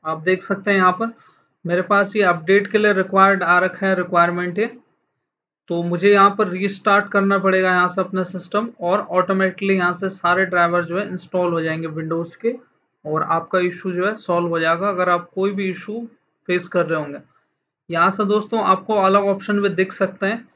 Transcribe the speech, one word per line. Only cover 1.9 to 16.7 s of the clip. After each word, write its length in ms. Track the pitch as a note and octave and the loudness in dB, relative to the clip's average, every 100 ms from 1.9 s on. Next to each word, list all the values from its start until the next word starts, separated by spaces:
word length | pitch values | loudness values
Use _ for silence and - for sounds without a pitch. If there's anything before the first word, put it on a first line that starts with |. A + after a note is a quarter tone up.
| G3+ G3+ G#3+ | 0 2 2
ये 60 | |
update 440 | F#3+ E3+ D#3+ G3 G3 | 2 0 2 2 4
के 80 | G#3+ | 2
लिए 140 | G#3+ | 2
required 500 | F#3+ F#3+ F#3+ F#3+ G3 | 2 0 4 4 4
आ 160 | E3+ F3+ | 2 2
रखा 280 | F3+ - G3 | 2 -2 -2
है, 80 | |
requirement 640 | F#3 F3+ F3 E3+ F3 F3+ F3 | -2 0 2 2 0 -4 -4
है, 80 | A3+ - _ _ _ _ _ _ _ _ _ | -4 -6 _ _ _ _ _ _ _ _ _
तो 120 | E3+ | -4
मुझे 300 | F3 E3+ G3 | -2 2 4
यहाँ 220 | G3+ G3 G3+ | 6 6 4
पर 100 | G3 | -2
restart 640 | F3+ G3 G3 - G3+ G#3 | -2 -4 -2 2 2 2
करना 260 | G3+ G3 G3 | 0 2 2
पड़ेगा 300 | F#3+ F#3+ F#3 | 2 2 2
यहाँ 200 | F3+ F3+ | 2 2
से 120 | F3+ | 0
अपना 220 | F#3 F#3 | -4 -4
system, 460 | F3+ F#3 - G#3 A#3 - | -4 -8 -6 -4 -4 -6
और 200 | F3 G3+ | -2 0
automatically 720 | G#3 F3+ F3+ F#3+ F#3+ F#3 G3 | 0 -2 0 0 0 -2 -2
यहाँ 180 | F#3+ F3+ | 0 0
से 160 | F3 F#3+ | -2 -6
सारे 360 | F#3+ F3 F3+ F#3 | -4 0 0 0
ड्राइवर 380 | F3+ E3+ F3 | 2 2 2
जो 140 | E3+ F3 | -2 -4
है 80 | G3+ | -6
install 440 | F3+ - F#3 F3 | -10 -6 -2 0
हो 80 | E3+ | 0
जाएंगे 260 | D#3+ D#3+ E3 | -2 -4 -6
Windows 460 | D#3 D#3+ E3 E3+ - | -8 -6 -6 -6 -4
के, 180 | A3+ B3+ _ _ _ _ | -6 -6 _ _ _ _
और 180 | D3+ D#3 | -6 -4
आपका 360 | - E3 E3 F#3 | 0 -2 0 0
issue 340 | F3+ F3 F#3+ | 0 -4 -6
जो 140 | F3+ F#3+ | -2 -2
है 80 | |
solve 340 | A3 - F3 F3 | -4 -2 0 0
हो 100 | E3 | 0
जाएगा 280 | E3 E3+ G3+ | 0 0 -2
अगर 200 | F3+ F3+ | -2 0
आप 200 | F3 F3 | 0 -2
कोई 160 | - F#3+ | -4 -2
भी 180 | G3 F#3+ | -2 -4
issue 300 | F3+ - A3 A#3 _ _ _ - | -6 -10 -12 -12 _ _ _ -4
face 180 | F3+ | -4
कर 180 | F3+ | -2